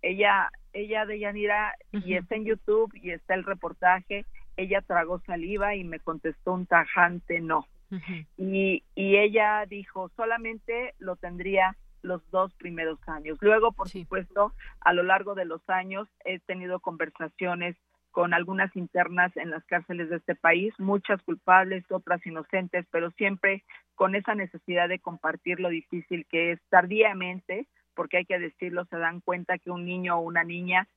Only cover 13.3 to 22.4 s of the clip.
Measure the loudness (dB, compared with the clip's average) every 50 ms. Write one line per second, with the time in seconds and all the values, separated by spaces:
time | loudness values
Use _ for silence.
13.3 | -8 2 4 6 6 6 4 2 2 0 -8 -6 -6 -10 -10 -6 -6 -6 -6 -4
14.3 | 0 0 0 0 0 -8 -16 -18 -18 0 2 2 4 4 4 4 2 2 2 -2
15.3 | -6 -6 -6 -6 -6 -10 _ -2 -2 -2 -2 -4 -8 -8 -8 -10 _ _ -8 -8
16.3 | -8 -8 _ _ -8 -8 -6 -6 -6 -4 -6 -6 -4 -4 -6 -6 -4 -8 -10 -10
17.3 | _ -6 -4 -4 -2 -2 -4 -6 -6 _ _ _ _ _ _ _ _ 0 2 4
18.3 | 4 2 2 0 0 0 0 0 _ -6 -8 -2 _ 0 0 2 4 2 2 2
19.3 | 2 -4 -6 -6 -6 -8 -6 _ -2 -2 -2 _ -6 -6 -4 -4 -4 -6 _ -4
20.3 | -6 2 4 4 4 6 2 -2 -2 _ -2 0 0 0 2 0 -2 -2 _ -6
21.3 | -6 -6 _ 8 8 8 8 6 -2 -6 -6 _ -6 -6 0 0 -2 -2 -2 -8
22.3 | -10 -10